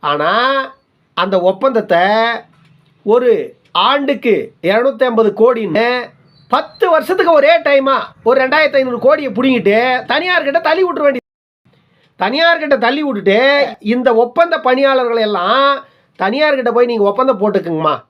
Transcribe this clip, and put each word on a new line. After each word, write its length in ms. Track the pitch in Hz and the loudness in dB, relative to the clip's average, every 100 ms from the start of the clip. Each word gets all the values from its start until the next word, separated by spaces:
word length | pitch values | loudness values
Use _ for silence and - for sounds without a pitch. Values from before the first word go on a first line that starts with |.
ஆனா 280 | 151 147 151 208 254 269 262 - _ _ _ - | -2 -2 0 0 0 -2 -6 -12 _ _ _ -6
அந்த 180 | 185 190 180 | -2 0 0
ஒப்பந்தத்தை 540 | 190 269 226 - 170 185 214 226 233 - _ _ _ _ _ - | 0 -2 -2 0 0 2 0 0 -4 -12 _ _ _ _ _ 0
ஒரு 260 | 233 247 208 127 - _ 170 208 | 0 2 0 -2 -14 _ -2 0
ஆண்டுக்கு 460 | 285 277 262 240 185 - _ 165 | 0 -2 -4 0 -2 -4 _ -2
இருநூத்தி 360 | 208 254 226 254 | 0 0 -2 -2
ஐம்பது 200 | 226 226 202 | 2 0 2
கோடின்னு 480 | 226 240 208 165 233 247 233 _ _ _ _ | 2 2 -2 -2 0 -2 -6 _ _ _ _
பத்து 340 | 262 320 - 381 | -4 -4 -4 0
வருஷத்துக்கு 440 | 320 311 381 339 320 | 0 0 -2 2 4
ஒரே 140 | 285 330 302 | 4 2 2
டைமா 300 | 277 269 262 - _ 220 | 0 2 -2 -4 _ 0
ஒரு 100 | 262 | 0
ரெண்டாயிரத்தி 360 | 262 294 302 277 | 2 0 0 0
ஐந்நூறு 200 | 262 240 240 | -2 0 0
கோடியை 240 | 294 277 202 | 0 -2 -2
புடுங்கிட்டு 420 | 269 247 185 214 247 254 214 | 0 0 2 0 0 -2 -2
தனியார்கிட்ட 480 | 269 359 359 277 294 330 | -4 -2 -2 0 -2 0
தள்ளி 140 | 320 370 | 0 0
விட்டுற 180 | 311 285 | 0 -2
வேண்டியது. 200 | 254 _ _ _ _ _ _ _ _ _ _ | -2 _ _ _ _ _ _ _ _ _ _
தனியார்கிட்ட 540 | 185 269 330 330 302 277 233 | -4 0 0 0 0 0 0
தள்ளி 160 | 277 294 | -2 -4
விட்டுட்டு 340 | 214 196 202 262 285 277 - 208 240 | -2 2 2 4 2 0 -4 -4 0
இந்த 140 | 254 226 | 2 2
ஒப்பந்த 320 | 240 247 339 320 262 | 0 0 0 0 0
பணியாளர்கள் 560 | 254 277 262 247 233 214 | 2 2 0 0 -2 -2
எல்லாம் 420 | 202 180 247 277 277 - _ _ _ | -2 0 2 2 0 -6 _ _ _
தனியார்கிட்ட 520 | 190 254 302 277 240 233 | -4 0 0 0 0 0
போய் 140 | 240 | 0
நீங்க 160 | 233 202 | 2 0
ஒப்பந்தம் 300 | 202 262 226 | 0 0 0
போட்டுக்குங்கம்மா 520 | 208 190 170 160 156 139 - | 0 -2 -4 -4 -2 -4 -8